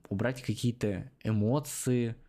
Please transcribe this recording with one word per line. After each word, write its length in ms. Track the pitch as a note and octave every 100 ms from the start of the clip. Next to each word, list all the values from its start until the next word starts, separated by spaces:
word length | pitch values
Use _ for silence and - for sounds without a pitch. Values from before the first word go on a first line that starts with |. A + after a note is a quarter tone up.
| -
убрать 320 | G2 A#2 C3
какие-то 680 | - G#2+ A#2+ A#2 G#2+ F#2 C3 -
эмоции, 920 | - G#2+ G#2 C#3+ C#3+ - - B2 A#2 A2+